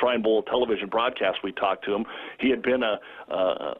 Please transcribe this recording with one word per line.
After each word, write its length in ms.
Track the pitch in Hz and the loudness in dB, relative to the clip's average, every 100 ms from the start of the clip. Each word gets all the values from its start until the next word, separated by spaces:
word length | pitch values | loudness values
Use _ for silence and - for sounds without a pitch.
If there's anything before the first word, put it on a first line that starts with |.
Shrine 220 | 123 120 | 4 4
Bowl 200 | 110 107 | 4 2
television 440 | - 120 120 98 98 | 2 0 2 0 0
broadcast. 520 | 110 123 - 98 104 | 0 0 0 0 0
We 80 | 98 | -6
talked 320 | - 98 95 | -2 0 0
to 100 | - | -2
him. 120 | 101 113 - - - | -2 -4 -8 -14 -2
He 80 | 127 | 0
had 140 | 120 | 2
been 200 | 123 127 | 2 0
a, 160 | 113 101 - - - | 0 -2 -6 -18 -8
uh, 440 | 90 92 - 73 | 0 0 0 -6